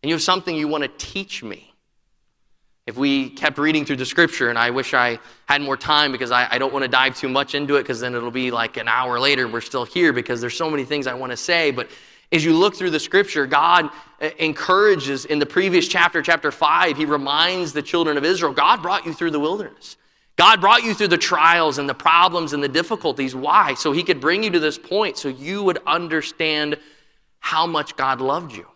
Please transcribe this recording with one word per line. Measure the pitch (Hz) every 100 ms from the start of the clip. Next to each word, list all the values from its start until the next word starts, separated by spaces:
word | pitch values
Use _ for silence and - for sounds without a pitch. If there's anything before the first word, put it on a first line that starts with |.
And | 143
you | 160
have |
something | 160 185 185 160
you | 151
want | 151
to | 143 -
teach | - 196 196 -
me." | 113 - _ _ _ _ _ _ _ _ _ _ _ _ -
If | 113
we | 139 139 131
kept | - 156 143
reading | 151 156
through | 147 135
the | 127
scripture, | - 170 - 123
and | 117
I | 120
wish | 123 127
I | 135 120 117 - - -
had | 143
more | 143 135
time | - 151 147
because | 131 123
I, | 123 123
I | 123
don't | 135
want | 135
to | 131
dive | 127 135 127
too | 135
much | 131 139
into | 143 143 143
it | 123
'cause | 120
then | 123 123
it'll | 120
be | 123 127
like | 117 113 -
an | 113
hour | 117 127 123
later | 135 139
and | 123
we're | 117
still | - 135
here | 120 113 165
because | 123 117 120
there's | 120 -
so | 160
many | 151 131
things | 147 131
I |
want | 123 127
to | 123
say. | - 170 156
But | 127 120 - - _ _
as | 165 156
you |
look | 160 202 196
through | 185
the | 156
scripture, | - 190 196 156 135
God, | 143 165 175 151 - - _
uh, | 156 -
encourages | 160 151 - 185 208 185 135 135 -
in | 151
the | 147
previous | - 190 180 175
chapter, | 180 170 170
chapter | 147 165 151
five, | - 156 165 180 143
he |
reminds | 156 147 139 147 170 185 170
the | 147
children | 143 175 165 147
of |
Israel, | 151 185 165
"God | 135 147 233
brought | 175 196 165
you |
through | 151 170
the | 151
wilderness. | 151 202 165 - - - _ _ _ -
God | 180 220
brought | 190 240
you | 233
through | 208 208
the | 170
trials | - 165 160 170 160 139
and | 143
the | 135
problems | 160 165 180 170 160
and | 143
the | 139
difficulties." | 139 165 220 165 135 135 131
Why? | 139 185 170
So | 131 156
he | 147
could | 180 156
bring | 139 185
you | 220
to | 175
this | 151 -
point | - 196 208 -
so | 143
you | 131 143 196
would | 196 175 -
understand | 160 170 156 - - 160 151 151 147 - _ _ _ _ _
how | - 156 170
much | 160 143 -
God | 135 127
loved | 131 151 170 110
you. | 82